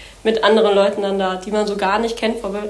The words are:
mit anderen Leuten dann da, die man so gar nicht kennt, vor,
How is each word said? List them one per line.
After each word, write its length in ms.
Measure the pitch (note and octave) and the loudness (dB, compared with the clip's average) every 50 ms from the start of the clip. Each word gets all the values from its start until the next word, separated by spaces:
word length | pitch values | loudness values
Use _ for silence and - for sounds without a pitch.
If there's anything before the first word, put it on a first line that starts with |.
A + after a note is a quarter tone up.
| - - - - - | -20 -20 -20 -4 -2
mit 200 | A3+ A3 A3 - | 0 0 2 4
anderen 300 | G3+ A3 A3 A3 G#3+ G3+ | 4 4 6 4 4 4
Leuten 260 | G3 G3 G3+ G#3 - | 4 2 2 0 -2
dann 180 | G3 G3 G3+ G3 | -2 -2 -2 -2
da, 160 | F#3+ F#3 F#3 | -2 -2 -4
die 160 | F#3 - G#3+ | -6 -6 -4
man 160 | G#3 G#3+ G#3 G3+ | -2 -2 -2 -2
so 80 | G3 G3 | -2 -2
gar 220 | G3+ F#3 G3+ A3 | -2 0 0 0
nicht 180 | A3+ A3+ A3+ - | -2 -4 -4 -2
kennt, 220 | A#3 A3 A#3 A#3 | -4 -4 -4 -4
vor, 140 | - G3 G3 G#3 G#3+ | -6 -6 -6 -6 -8